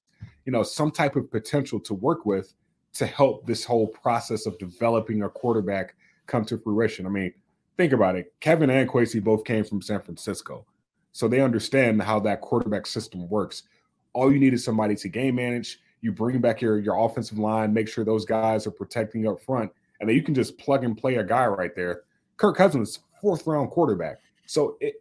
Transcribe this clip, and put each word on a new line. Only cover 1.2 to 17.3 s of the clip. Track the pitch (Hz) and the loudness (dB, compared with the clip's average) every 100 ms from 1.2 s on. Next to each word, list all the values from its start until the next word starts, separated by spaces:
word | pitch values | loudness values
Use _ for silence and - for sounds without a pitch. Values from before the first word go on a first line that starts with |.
| - | -2
potential | 110 - 143 135 110 | -4 -2 -2 -2 -6
to | - | -6
work | 101 123 165 104 | -4 -2 -2 0
with | 95 - _ _ _ _ | -2 -4 _ _ _ _
to | - 117 | -6 -6
help | - 135 - 117 | 2 2 2 -4
this | 110 | -6
whole | - 117 107 | 0 0 0
process | - 131 117 - 110 110 | -2 -2 -2 -2 -6 -6
of | - | -8
developing | 92 - 117 117 110 107 | -12 -2 0 2 0 -4
a | 101 | -4
quarterback | - 120 113 98 98 92 - _ _ - | -4 0 0 0 -4 -6 -12 _ _ -4
come | 123 107 | -2 -2
to | 117 | -4
fruition. | 110 104 117 - 95 | -2 0 0 -2 -6
I | |
mean, | 101 92 - _ _ _ - | -4 -4 -8 _ _ _ 0
think | 165 | 2
about | 127 95 90 | 4 4 2
it. | 87 _ | -6 _
Kevin | 151 165 143 | 2 4 6
and | 135 127 | 4 4
Kwesi | 127 117 113 | 2 2 2
both | 104 110 - | 2 2 2
came | 110 | -2
from | 101 101 | -2 -4
San | - 101 | -4 -6
Francisco, | - 85 - 92 - - - _ _ _ _ | -6 -10 -8 -8 -10 -16 -16 _ _ _ _
so | - 113 | -2 2
they | 127 | 4
understand | 135 113 - 135 120 107 | 4 2 0 2 4 2
how | 98 107 | 2 0
that | 104 98 | 0 -2
quarterback | - 120 110 101 - | -2 -2 0 -4 -4
system | 110 - 90 85 | -8 -8 -10 -4
works. | 104 92 - - _ _ _ _ | -4 -4 -8 -20 _ _ _ _
All | 123 131 | 2 4
you | 143 | 6
need | 135 | 4
is | 120 | 4
somebody | 123 110 107 101 | 0 0 0 0
to | 98 | -4
game | 107 135 123 | -2 -2 0
manage. | 123 120 107 - _ _ | -2 -4 -8 -14 _ _
You | 117 | -6
bring | 95 117 127 | -2 -2 2
back | 120 113 | 2 2
your, | 117 107 | 0 0
your | 104 92 117 | 0 0 0
offensive | 120 110 | 0 -6